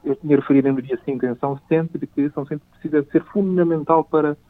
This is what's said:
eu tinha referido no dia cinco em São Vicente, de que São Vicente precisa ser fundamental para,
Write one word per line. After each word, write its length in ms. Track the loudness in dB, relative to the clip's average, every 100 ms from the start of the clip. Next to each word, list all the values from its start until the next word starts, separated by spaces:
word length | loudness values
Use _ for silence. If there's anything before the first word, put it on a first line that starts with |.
eu 120 | -4 -4
tinha 200 | 2 2
referido 360 | 4 4 4
no 100 | 0
dia 160 | -4 -6 -6
cinco 220 | -4 -4
em 80 | -4
São 180 | -6 -6
Vicente, 400 | -2 -2 -2 -6
de 120 | -6
que 200 | -4 -4
São 120 | -4
Vicente 200 | -8 -10 -12
precisa 340 | _ -2 -2 0
ser 120 | -2 -2
fundamental 800 | -2 0 2 0 0 2 0
para, 320 | 2 0 0 -4